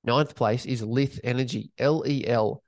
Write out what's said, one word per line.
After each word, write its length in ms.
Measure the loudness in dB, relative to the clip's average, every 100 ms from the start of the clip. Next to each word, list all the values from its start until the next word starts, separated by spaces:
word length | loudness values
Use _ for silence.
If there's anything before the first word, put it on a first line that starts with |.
Ninth 320 | 4 2 2 0
place 280 | 0 0
is 180 | -2 -4
Lith 360 | -2 0 0 -2
Energy, 480 | -4 -2 -2 -4 -8 -2
L 280 | 0 0 0
E 180 | -2
L 380 | 2 2 2 -2